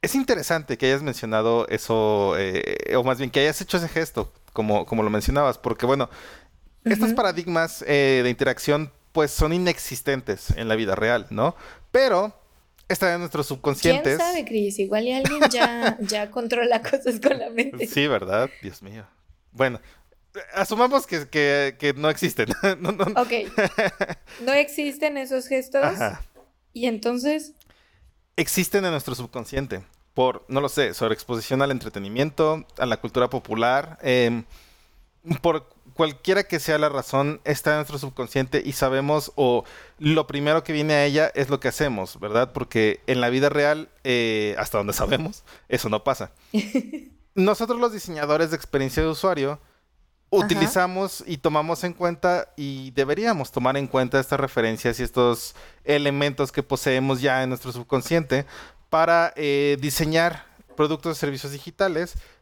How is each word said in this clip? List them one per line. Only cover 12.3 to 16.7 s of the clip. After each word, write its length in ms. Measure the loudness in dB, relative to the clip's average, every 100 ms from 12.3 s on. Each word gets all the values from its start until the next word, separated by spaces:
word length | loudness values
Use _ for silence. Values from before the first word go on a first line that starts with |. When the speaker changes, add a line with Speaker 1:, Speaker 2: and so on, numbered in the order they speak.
| -8 _ _ _ _ _
Speaker 1:
están 240 | 0 0
en 60 | 0
nuestros 260 | -4 -4 -4
subconscientes. 680 | -4 -2 2 2 4 2 2
Speaker 2:
¿Quién 20 |
sabe, 240 | 0 -2
Chris? 340 | -2 -2 -2 -2
Igual 260 | -2 -2 -2
y 60 |
alguien 300 | -2 -2 2 2
ya, 480 | 4 0 2 -2 -2
Speaker 1:
<laughs> 40 |
Speaker 2:
ya 280 | -4 -4 -4
controla 520 | -6 -2 0 2